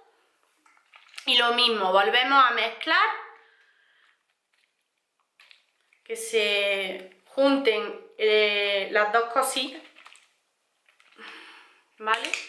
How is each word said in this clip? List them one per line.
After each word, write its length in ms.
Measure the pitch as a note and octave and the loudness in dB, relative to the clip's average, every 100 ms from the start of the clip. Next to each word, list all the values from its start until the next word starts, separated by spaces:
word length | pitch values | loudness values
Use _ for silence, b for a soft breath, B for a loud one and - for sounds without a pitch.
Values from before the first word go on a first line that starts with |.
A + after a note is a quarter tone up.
| _ _ _ _ _ _ _ _ _ - _ - - | _ _ _ _ _ _ _ _ _ -20 _ -8 0
y 120 | B3 | 2
lo 160 | A#3+ | 2
mismo, 380 | A#3+ A#3+ G#3+ F#3 | 2 0 0 2
volvemos 520 | F#3+ G#3 A#3+ C4+ C#4 | 4 4 2 4 4
a 80 | B3+ | 4
mezclar, 580 | A#3 A3 - D#4+ F4 G#4+ G#4 - - b b b b b b b b _ _ _ _ _ _ _ _ _ _ _ _ - - _ _ _ _ | 2 -4 -4 0 2 2 -2 -12 -20 b b b b b b b b _ _ _ _ _ _ _ _ _ _ _ _ -20 -20 _ _ _ _
que 120 | - A3+ | -14 -12
se 1040 | - A3+ G#3 G3+ G3+ G3 F#3+ F#3+ - _ _ | -4 -2 0 0 -2 -2 -6 -10 -14 _ _
junten, 800 | - C#4 C#4 A#3 G#3+ G#3+ - - - | 0 2 2 0 0 -4 -12 -16 -2
eh, 680 | G#3+ G#3+ G#3 G3+ G3+ G3+ F#3+ | 2 2 2 0 -2 -2 -2
las 220 | G#3 G#3+ | -2 0
dos 120 | A#3 A#3 | 0 0
cositas, 560 | C4+ C4 C4+ C4 - - _ - - _ _ _ _ _ _ _ _ _ - A3 B B B B B B - | -2 -2 -2 -8 -10 -20 _ -20 -20 _ _ _ _ _ _ _ _ _ -20 -20 B B B B B B -8
¿vale? 320 | G#3+ A3+ E4 - | -4 -2 -2 -8